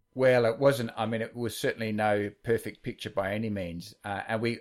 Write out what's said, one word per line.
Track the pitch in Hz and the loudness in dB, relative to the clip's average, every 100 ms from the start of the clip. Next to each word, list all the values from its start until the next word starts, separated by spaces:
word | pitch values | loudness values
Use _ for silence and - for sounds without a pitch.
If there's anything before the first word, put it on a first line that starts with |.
| _ | _
Well, | 127 131 123 | 2 6 6
it | 113 127 | 4 4
wasn't, | 139 123 117 - | 4 4 -2 -4
I | 113 | -2
mean, | 113 | -2
it | 113 | -4
was | 120 117 - | -4 -6 -2
certainly | 135 113 110 | -4 -2 -2
no | 107 107 104 104 - | 0 2 2 0 -4
perfect | 120 113 110 - | 0 0 -2 -12
picture | 123 - 104 | -12 -8 -6
by | 98 98 | -4 -2
any | 107 113 | -2 -2
means. | 101 87 85 - - | -4 -4 -8 -12 -12
Uh, | 104 98 - | -8 -6 -4
and | 110 | -2
we, | 117 117 | -2 -2